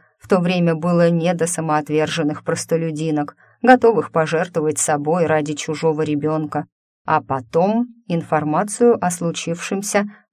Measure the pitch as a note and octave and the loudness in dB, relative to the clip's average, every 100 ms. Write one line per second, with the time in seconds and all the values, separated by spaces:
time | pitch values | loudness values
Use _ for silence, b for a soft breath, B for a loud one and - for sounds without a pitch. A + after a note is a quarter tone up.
0 | b b - F#3+ F3 F3+ E3+ D#3+ F3 E3+ | b b 0 0 2 2 2 0 0 4
1 | E3+ E3+ E3 F3 E3 - D#3+ D3+ D3 D3+ | 4 4 0 0 -2 -2 -2 -2 0 0
2 | D#3 D#3+ D3 D3+ - E3 - E3 E3 D3+ | 0 0 -2 -4 -4 -6 -2 -2 -2 -4
3 | D#3+ D3+ D3 b b b A#3+ B3+ A#3 G3+ | -2 -2 -4 b b b 4 6 6 2
4 | - E3+ D3+ D#3+ F3 E3 D#3 D3+ - D3 | 0 -2 0 -2 -2 -2 -2 -2 -2 -2
5 | D3 F3 D#3 D#3 D3+ D3 - D3+ E3 D3+ | 0 0 2 0 0 -4 -6 -2 0 0
6 | D#3 D3 D3+ D#3 D3+ D3 C#3+ _ _ _ | 0 -2 -2 -2 -4 -6 -8 _ _ _
7 | - D#3 - C3+ A#2 E3 F#3+ A3+ B3 - | -2 -2 0 -6 -2 0 2 0 -2 -8
8 | - E3+ - D#3 D3+ D#3 G#3 - A#3+ A#3 | -6 -4 0 -2 0 -2 -2 2 4 4
9 | F3+ F3 E3+ E3 - E3+ - G3 G3+ G3+ | 0 -4 -4 -4 -6 -6 -6 -6 -2 -2
10 | G#3 B B | -2 B B